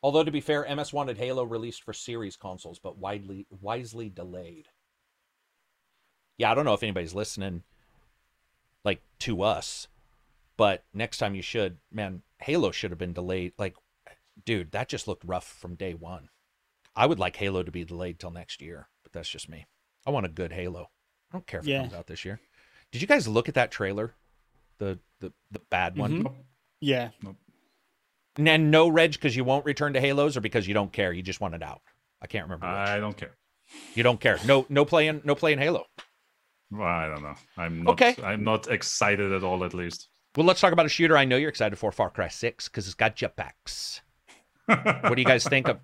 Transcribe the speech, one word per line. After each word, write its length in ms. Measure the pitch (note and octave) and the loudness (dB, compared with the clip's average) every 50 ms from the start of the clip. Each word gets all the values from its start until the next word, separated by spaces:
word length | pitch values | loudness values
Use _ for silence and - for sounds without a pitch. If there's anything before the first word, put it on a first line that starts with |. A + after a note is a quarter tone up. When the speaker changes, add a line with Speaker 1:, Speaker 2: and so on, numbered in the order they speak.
| - | 0
Speaker 1:
Although, 200 | C#3 C#3+ D#3 D#3+ | 4 4 4 4
to 80 | D#3 | 4
be 100 | D3 D3+ | 0 -4
fair, 240 | C3+ - D3+ C#3+ C#3+ | -2 0 0 0 0
M 140 | A#2 C#3+ C#3+ | -4 -4 -6
S 140 | D3 - - | -6 -6 -4
wanted 240 | C#3+ C#3+ C3+ A#2+ G2+ | -6 -4 -4 -4 -4
Halo 260 | B2 B2+ C3 C3 B2 | -4 -4 -2 -2 -4
released 400 | A#2 A2+ A2+ A2+ A#2+ A2+ - _ | -4 -4 -6 -6 -8 -10 -12 _
for 80 | - G#2 | -14 -14
series 420 | - - - A#2+ A#2 A2+ G2 F#2 | -12 -10 -10 -8 -8 -8 -8 -10
consoles, 440 | - - G2 F#2 F2+ - E2+ F2 E2+ | -12 -14 -14 -14 -14 -16 -18 -20 -14
but 180 | _ F#2+ E2+ G2 | _ -14 -14 -10
widely, 500 | G2 G2 G#2 G#2 G2+ F#2+ G2 F#2+ G2 _ | -8 -8 -8 -8 -10 -12 -14 -14 -14 _
wisely 580 | F#2+ F#2 F#2+ G2+ A2+ B2 B2+ A2+ G#2+ A#2 A#2 G#2+ | -20 -16 -10 -8 -8 -8 -8 -12 -12 -12 -12 -12
delayed. 580 | F#2+ F2 F2 F#2 F2+ F2+ F2+ E2+ E2+ D#2+ D#2 _ _ _ _ _ _ _ _ _ _ _ _ _ _ _ _ _ _ _ _ _ _ _ _ _ _ _ _ _ _ _ _ _ _ _ | -12 -14 -14 -12 -12 -14 -14 -16 -18 -20 -20 _ _ _ _ _ _ _ _ _ _ _ _ _ _ _ _ _ _ _ _ _ _ _ _ _ _ _ _ _ _ _ _ _ _ _
Yeah, 140 | A2+ A2 | 0 2
I 40 | A2+ | 2
don't 100 | C3 D3+ | 2 2
know 80 | C#3 G#2 | 2 2
if 100 | G2+ - | 2 0
anybody's 320 | A2 G2 F#2 F2 E2 F2 | -2 -4 -4 -6 -4 -4
listening, 480 | G2 G#2+ - - - G2 F#2+ F2+ E2+ - _ _ _ _ _ _ _ _ _ _ _ _ _ _ _ _ _ _ _ _ _ _ _ _ | -6 -6 -6 -6 -8 -8 -8 -8 -10 -12 _ _ _ _ _ _ _ _ _ _ _ _ _ _ _ _ _ _ _ _ _ _ _ _
like, 180 | G#2 G2 - _ _ _ _ | -4 -4 -4 _ _ _ _
to 220 | - - A2+ F2 | -6 -4 -2 0
us, 460 | F#2 G#2+ G2 D2+ - - - - - - _ _ _ _ _ _ _ _ _ _ _ _ _ - | 2 0 0 0 -4 -10 -12 -12 -14 -16 _ _ _ _ _ _ _ _ _ _ _ _ _ 2
but 260 | A2+ G2+ F#2+ - _ _ _ | 4 4 4 2 _ _ _
next 240 | G2 A2+ A#2 - - | -8 -6 -6 -4 -4
time 160 | - G#2 G2 | -4 -4 -4
you 60 | F#2+ | -6
should, 360 | F2+ - - A#2 G#2 F#2 F2 - _ _ | -8 -6 -2 -2 -2 -2 -4 -8 _ _
man, 300 | - G#2+ G#2 F#2+ F#2+ F2+ - _ _ _ | -8 -8 -8 -8 -8 -12 -16 _ _ _
Halo 320 | - - D3 F3 C#3+ F#2+ | -6 -4 -2 0 0 0
should 200 | - - - G2 | -2 -2 -6 -6
have 60 | F2 D#2+ | -6 -6
been 140 | F2+ F2+ F2 | -6 -6 -6
delayed. 400 | F2 F2+ F2+ F#2 F#2+ F2+ F2+ - _ | -6 -6 -4 -4 -4 -4 -6 -6 _
Like, 180 | G#2 F#2+ F2+ _ _ _ _ _ _ - - _ _ _ _ - _ | -8 -8 -8 _ _ _ _ _ _ -20 -20 _ _ _ _ -14 _
dude, 280 | - A#2 G2+ F2 D#2 | -2 -2 -2 -2 -4
that 180 | - G2+ B2 - | -6 -6 -6 -6
just 180 | - A2+ - - | -8 -10 -6 -8
looked 160 | F#2+ - - | -8 -8 -6
rough 200 | E2+ F#2 F2+ - - | -6 -6 -6 -6 -10
from 280 | - - - F2 F2 | -20 -18 -16 -14 -12
day 180 | E2 G2 F#2+ E2+ | -8 -8 -8 -8
one. 360 | E2 E2+ E2 F2+ E2+ C#2 - _ _ _ _ _ _ _ _ _ _ _ _ _ | -10 -12 -14 -14 -14 -16 -20 _ _ _ _ _ _ _ _ _ _ _ _ _
I 100 | - A2+ | 2 2
would 140 | C#3 E3 F#2+ | 2 4 2
like 160 | F#2+ F2+ - - | 0 -4 -2 -2
Halo 260 | G#2 G2 F#2+ F#2 F2+ | -4 -2 -2 -2 -4
to 80 | E2+ | -4
be 120 | D#2+ F2 E2+ | -6 -10 -10
delayed 360 | E2 F2+ E2+ F2+ F2+ F2 F2 | -10 -10 -8 -8 -8 -10 -10
till 120 | - F2+ | -14 -16
next 300 | E2+ E2+ E2+ _ - - | -14 -14 -14 _ -16 -16
year, 260 | C#2+ D#2+ F2 D2+ C2+ _ _ _ _ | -14 -16 -16 -16 -18 _ _ _ _
but 80 | _ _ | _ _
that's 160 | E2+ E2 - | -12 -12 -10
just 200 | - D#2+ - - | -12 -12 -14 -16
me. 160 | D#2+ D#2+ D#2 _ _ _ _ _ _ _ _ | -16 -20 -20 _ _ _ _ _ _ _ _
I 60 | - | -4
want 140 | D3 C3+ G2+ | -2 -2 -2
a 40 | F2+ | -4
good 220 | D#2+ E2+ F#2 E2 | -4 -6 -8 -6
Halo. 380 | D#2+ F#2 F2+ F2+ F2 E2+ F2+ - _ _ _ _ _ _ _ _ | -6 -8 -8 -8 -8 -10 -14 -16 _ _ _ _ _ _ _ _
I 60 | - F#3 | -16 -14
don't 100 | F3+ - | -14 -10
care 120 | - D3 | -10 -8
if 60 | - D3+ | -4 -4
it 40 | |
Speaker 2:
Yeah. 100 | C#3 C3+ | -4 -4
Speaker 1:
comes 120 | C3 - E2+ | -4 -6 -10
out 140 | F2 E2+ _ | -12 -14 _
this 160 | E2+ - - | -14 -12 -10
year. 140 | F#2 G2 - _ _ _ _ _ _ _ _ _ _ | -12 -12 -12 _ _ _ _ _ _ _ _ _ _
Did 100 | - A#2+ | -8 -6
you 60 | D3+ G#3 | 2 2
guys 200 | C#4+ D4 E3 A2+ | 2 2 4 2
look 220 | G#2+ A2+ A#2 - | 2 2 2 2
at 60 | D3 | 2
that 160 | C3+ B2 - | 2 0 0
trailer? 420 | - - G#2+ F#2+ G2 G2+ G#2+ A#2 - _ _ _ _ _ _ _ _ _ _ _ _ _ | 0 -4 -4 -2 -2 -2 -4 -6 -8 _ _ _ _ _ _ _ _ _ _ _ _ _
The, 220 | G#2 G2 F#2+ F2+ _ _ _ _ | -6 -6 -6 -6 _ _ _ _
the, 140 | - F2+ - _ _ _ | -14 -14 -14 _ _ _
the 80 | G#2 - _ _ | -14 -14 _ _
bad 280 | - F2+ F2+ E2+ F2+ G2 | 0 0 0 0 -2 -2
one? 140 | G2+ G#2 | -2 -2
Speaker 2:
Mm-hmm. 120 | D3 E3+ G#3+ | 0 -2 -2
Speaker 3:
Nope. 120 | A#3 B2+ - - _ _ _ _ _ _ _ | -4 -6 -10 -20 _ _ _ _ _ _ _
Speaker 2:
Yeah. 280 | - C#3+ C3+ B2+ A#2+ A#2 A2 _ - | 0 0 0 0 0 -4 -8 _ -16
Speaker 3:
Nope. 120 | G2 F#2+ _ _ _ _ _ _ _ _ _ _ _ _ _ _ _ _ _ _ _ _ - | -16 -16 _ _ _ _ _ _ _ _ _ _ _ _ _ _ _ _ _ _ _ _ 2
Speaker 1:
And, 100 | D3 D#3 | 4 6
and 220 | D#3 D#3 D#3+ D3+ | 6 6 6 8
no, 160 | D3+ D#3+ D#3+ E3+ | 8 8 8 8
Reg, 280 | D#3 E3 E3 E3 D3 - | 8 6 6 6 4 0
'cause 160 | - D3 A2+ | -2 0 0
you 80 | B2 B2+ | 0 2
won't 200 | B2 C3+ C#3+ C#3+ | 2 2 2 2
return 280 | D3 C#3+ - D3+ D3 C#3 | -2 -2 0 -2 0 2
to 80 | C3 | 2
Halos, 340 | B2+ C#3 C#3 C#3 C#3+ D3+ C3+ B2+ | 4 4 4 4 4 4 2 0
or 40 | |
because 260 | G2+ G#2+ - A#2 G2 F#2 | -2 0 0 0 0 2
you 60 | G2+ | 2
don't 180 | G#2+ G2+ F#2+ | 0 0 0
care? 200 | - - G2+ F#2 F2 | 0 0 0 0 0
You 80 | F2+ | -2
just 180 | F#2 F#2 F#2 - | -4 -6 -6 -4
want 140 | G#2 F#2+ E2 | -4 -6 -6
it 80 | E2+ D#2+ | -6 -10
out? 180 | C#2+ C2+ - _ _ _ _ _ _ _ _ | -10 -12 -14 _ _ _ _ _ _ _ _
I 60 | - - | -18 -8
can't 160 | - G#2+ E2+ | -8 -8 -6
remember 220 | D#2+ F#2 E2 F2 F2+ | -6 -10 -8 -6 -4
which. 80 | F2+ G2+ G2+ G2+ | -2 -2 -2 0
Speaker 3:
I 100 | G2+ G#2 | 0 -2
don't 160 | G#2 G#2+ G2 - | -2 -4 -6 -8
care. 180 | - - _ _ _ _ _ _ _ _ - - - - - | -12 -16 _ _ _ _ _ _ _ _ -20 -20 -20 -10 -2
Speaker 1:
You 80 | A2 B2 | 4 4
don't 160 | B2 B2 G#2+ | 4 4 6
care. 180 | - B2+ G2+ E2 - | 4 4 4 4 6
No, 200 | A2+ C#3 C#3 C3 - | 6 6 6 6 4
no 140 | C#3+ C#3 D3 | 4 4 4
playing, 360 | C#3+ E3+ E3 D3+ D#3 D#3 D3+ D3 | 6 6 4 4 4 2 -2 0
no 120 | D3 D3 | 0 0
playing 220 | C#3+ - D#3+ D3+ C#3 | 2 4 2 2 2
Halo. 260 | C#3 D#3 F3 - E2 _ _ - - _ _ _ _ _ _ _ _ _ _ _ _ _ | 2 0 0 0 -4 _ _ -20 -20 _ _ _ _ _ _ _ _ _ _ _ _ _
Speaker 3:
Well, 160 | G#2 G#2 G#2 F2 | -8 -2 0 0
I 200 | F2 E2+ D#2+ D#2 | 0 0 0 -4
don't 140 | D2+ D2 D2 | -6 -8 -10
know. 120 | D2 D2 - - _ _ - | -12 -14 -16 -20 _ _ -6
I'm 260 | F2 E2+ E2+ E2 E2+ | -6 -4 -4 -2 2
not, 80 | E2+ - | 2 4
Speaker 1:
Okay. 220 | - B3+ A#3+ - - - | 6 6 4 4 2 -2
Speaker 3:
I'm 200 | F#2+ G2+ A2 G#2+ | -4 -2 -2 2
not 240 | A2 A2 A2 - - | 2 2 0 0 -2
excited 640 | B2 G#2 - - - - G#2+ G#2 G2+ G2+ G2+ G2 | -2 -2 -2 -4 -2 0 2 2 2 2 2 0
at 120 | F#2+ F#2+ F#2 | 0 0 0
all, 200 | F#2 F#2 F#2 F2+ | 0 0 0 -2
at 100 | F2 F2 | -4 -4
least. 360 | F2+ F2 F2 - - - _ _ _ _ _ _ | -6 -6 -6 -8 -12 -16 _ _ _ _ _ _
Speaker 1:
Well, 100 | C#3 D#3 | 4 4
let's 140 | F3+ F#3 - | 4 6 6
talk 140 | - F#3+ E3+ | 6 4 6
about 120 | E3+ E3 | 6 4
a 40 | D3+ | 2
shooter 280 | - - E3+ D#3+ D#3 D3 | 4 4 4 6 6 6
I 60 | C3+ | 6
know 120 | C3 B2+ B2+ | 6 4 2
you're 120 | D3 D#3 | 2 0
excited 280 | - - A#2+ G#2+ G2+ - | -2 0 0 0 0 -2
for, 140 | - G#2+ | -4 -4
Far 180 | F#2+ - G#2+ F2+ | 0 0 -2 -2
Cry 180 | - - F#2+ E2 | 0 -4 -4 -4
six, 400 | - - - A#2 - _ - - | -4 -4 -4 -4 -4 _ -14 -10
'cause 180 | _ - G2+ | _ -8 -8
it's 80 | F#2+ F#2 | -8 -2
got 200 | _ A2+ A2+ A2 | _ 2 2 2
jetpacks. 840 | - - G#2 - - F#2 - - _ _ - - - - - - - _ | 0 -6 -6 -4 -8 -10 -10 -12 _ _ -14 -12 -10 -10 -10 -12 -12 _
Speaker 3:
<laughs> 600 | _ _ _ _ _ - _ _ _ _ _ _ - | _ _ _ _ _ -20 _ _ _ _ _ _ 4
Speaker 1:
What 480 | A3+ - - G#3 F#3+ - - G#3+ - | 4 4 6 2 0 2 4 2 4
do 60 | B2+ | 4
you 40 | B2+ - | 6 6
guys 160 | C3 A#2+ - D3+ | 6 6 4 2
think 200 | C#3+ C3+ B2+ B2+ | 2 2 2 2
of, 120 | A#2+ - | -2 -2